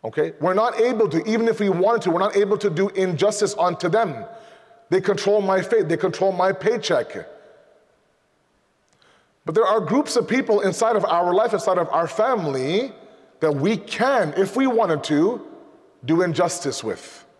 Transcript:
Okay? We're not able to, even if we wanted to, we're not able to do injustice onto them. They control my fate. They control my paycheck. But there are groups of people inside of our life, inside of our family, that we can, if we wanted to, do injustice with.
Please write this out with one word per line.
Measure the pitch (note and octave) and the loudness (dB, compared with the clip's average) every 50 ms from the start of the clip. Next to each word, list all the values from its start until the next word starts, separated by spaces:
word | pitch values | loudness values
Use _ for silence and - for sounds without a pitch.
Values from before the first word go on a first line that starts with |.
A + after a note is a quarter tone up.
| - | -10
Okay? | A#2 - D#3 D3+ E3 - - | -6 -2 -2 -2 -2 -2 -2
We're | D3 F3+ F#3 | -2 0 2
not | G3+ A3 B3 A#3+ - | 2 0 0 2 2
able | A3 B3 A#3+ G#3+ A3 | 2 2 2 2 0
to, | F3+ D3 E3 - G#3+ | 2 2 -2 0 0
even | A3 A3+ A3+ | 0 0 2
if | A3+ A3 - | 0 0 2
we | G#3 G3 | 0 0
wanted | F3+ F3 F#3 G#3+ A#3 A3+ | 2 2 2 2 2 2
to, | - F#3 | 0 0
we're | E3 F3 | 0 2
not | F#3+ G#3 - | 0 2 2
able | G3+ G#3 F#3+ G#3+ | 2 2 2 0
to | G#3 - G3+ | 0 0 -2
do | D#3+ E3 G3 G3+ | 0 0 -2 0
injustice | - F#3 F#3+ F#3 E3+ C#3+ F#3+ G#3 G#3 G#3 G#3 F#3 - | 0 -2 -2 -2 0 2 0 0 2 0 -2 -2 0
onto | - E3+ F3+ E3+ E3 - | 0 0 0 0 -2 -2
them. | F3 E3+ A3 A3+ E3+ C#3 A#2 G#2 - - - - - - - - _ - _ _ _ | 0 2 2 0 0 -4 -10 -12 -14 -16 -20 -20 -20 -20 -20 -20 _ -20 _ _ _
They | F3+ F#3 | 0 0
control | - - G3+ - - G3 G#3 G#3+ | 2 0 -2 0 2 2 2 2
my | G3 F#3+ F#3+ F#3+ | 2 2 0 0
fate. | F3 F#3+ A#3 A3 F3+ | 0 0 0 0 2
They | D#3 E3+ | 0 0
control | D#3 - F3+ E3 - F#3+ G3 | 0 0 -4 0 0 0 0
my | F#3 F3 F3+ F#3+ F#3+ | 2 2 0 0 0
paycheck. | - - G#3 A#3+ A3+ - - E3 B2+ A#2 - - G2 D#2+ - - - - - - _ _ _ _ _ _ _ _ _ _ _ _ _ _ _ _ _ _ _ _ _ _ _ _ _ _ _ _ _ _ _ _ _ _ _ _ _ _ | 0 -2 -2 -2 0 0 0 0 0 0 -4 -10 -14 -14 -14 -20 -20 -20 -20 -20 _ _ _ _ _ _ _ _ _ _ _ _ _ _ _ _ _ _ _ _ _ _ _ _ _ _ _ _ _ _ _ _ _ _ _ _ _ _
But | D#3+ D#3 | -2 0
there | G#3+ A3+ | 2 2
are | F#3 G#3 A3+ | 4 2 0
groups | F#3 D3 G3+ C#4 C#4+ - - | 0 0 0 0 0 0 0
of | - - | -2 0
people | - G#3+ C4 - - G#3+ G#3 | 0 -2 -2 2 2 0 2
inside | G#3 G3 E3+ - A3+ A3+ A#3 | 2 0 0 0 0 2 2
of | G#3 F3+ | 0 0
our | F#3 E3 E3+ F3 F3 F3+ | 2 2 2 2 2 2
life, | G3 A3+ A#3 G#3+ | 2 2 2 0
inside | F#3+ - G3 F#3 | 0 0 0 0
of | F3+ E3+ - | 0 0 0
our | - D#3+ E3+ | 0 0 0
family, | D#3 - - G#3+ C4 C4 A3 E3+ D3 C3+ C3 B2+ C#3 E3+ G#3 C4 C4 - - - - - - - _ _ _ | 0 0 0 0 0 0 0 -2 -2 -2 -2 -2 0 0 -2 -2 -4 -10 -16 -20 -20 -20 -20 -20 _ _ _
that | D#3 D#3 D3 | -2 0 0
we | C#3 C3+ G3 A3+ | 0 0 0 0
can, | F3+ - - - - A#3 C4+ C#4 A#3+ F#3 D3+ D3 | -2 -4 -10 -4 -2 0 0 2 0 0 0 0
if | F3 G3 F#3+ - | -2 -2 0 0
we | C4 C4+ | 0 0
wanted | C4 A#3+ A3 A3 F3+ D#3+ D3 - | 2 2 2 2 0 0 -2 -2
to, | - D3+ D3 E3 G#3 B3 A3+ - - - - - - - - _ _ _ _ - | 0 0 2 2 2 0 -4 -10 -16 -20 -20 -20 -20 -20 -20 _ _ _ _ -4
do | B2 D#3+ E3+ | 0 0 2
injustice | F3+ F3+ D#3 - F3 E3+ - - - C#3 B2 - - | 2 0 2 0 0 0 0 -4 -6 -6 -6 -4 -6
with. | A2 F#2 - - - - - - _ _ | -6 -8 -8 -12 -20 -20 -20 -20 _ _